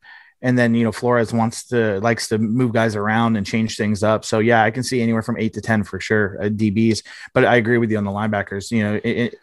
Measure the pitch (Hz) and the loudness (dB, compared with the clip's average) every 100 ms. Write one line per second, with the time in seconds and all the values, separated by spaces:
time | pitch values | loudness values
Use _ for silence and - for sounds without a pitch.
0 | - - - - 127 123 120 117 113 - | -20 -20 -20 -6 0 2 4 2 0 0
1 | 123 123 110 117 113 - - 120 110 98 | 0 2 2 0 -2 -4 -4 0 0 0
2 | 117 117 - 110 110 120 123 113 113 104 | 0 -2 -2 -2 0 0 0 2 0 0
3 | 104 110 117 110 98 113 110 - 104 101 | 0 2 2 0 -2 -2 -2 -2 -2 0
4 | 107 107 - 113 113 117 107 127 120 127 | 0 0 0 0 4 4 4 0 -2 0
5 | 113 113 110 113 110 107 - 110 95 92 | 0 0 -2 -4 -4 -4 -2 0 -2 -6
6 | - 110 98 - 104 107 110 101 113 104 | -2 0 0 -2 -4 0 0 2 2 0
7 | - - - 127 110 120 110 120 117 107 | -6 -20 -2 2 4 4 4 2 2 0
8 | 101 101 107 104 98 98 - 117 104 104 | -2 -2 -2 -2 -4 -6 -4 -2 -2 -2
9 | 117 107 120 - | -2 -2 -4 -8